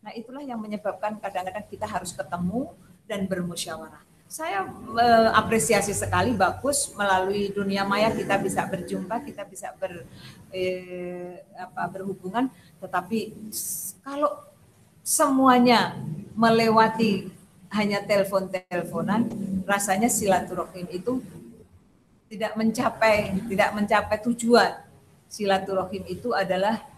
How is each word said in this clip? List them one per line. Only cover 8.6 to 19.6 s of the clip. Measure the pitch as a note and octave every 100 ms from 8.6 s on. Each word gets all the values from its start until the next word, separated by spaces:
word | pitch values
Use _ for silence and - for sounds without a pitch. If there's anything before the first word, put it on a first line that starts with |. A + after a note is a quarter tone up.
berjumpa, | E3+ F#3+ F3+ F#3+ F#3 A3+ -
kita | G3+
bisa | G3 F#3+ G3 -
ber-, | F#3 F3 E3 - - - -
eh, | F#3 F#3 F#3 F3+ F3+ F3+ F3+ F3+ F3+ -
apa, | F3 F3+ - F3
berhubungan. | F#3+ F#3+ F#3 F#3 A3 C4 - - _
Tetapi | F#3 F3+ F3+ A3 G3+ - -
s-, | - - - - -
kalau | C#4 C#4 D4 - - _ _ _ _ _
semuanya | - - D4 C4+ C4 B3 B3 A3+ F3+ - - - -
melewati | - A3+ A3+ A3+ A3 A3 A3 A3+ F#3+ - - - _ - G#3
hanya | G#3 G3+
telepon-teleponan, | G3+ G3+ G3 G3 F#3+ F#3 - F3 E3 E3 E3 G#3+ - G3 - F#3+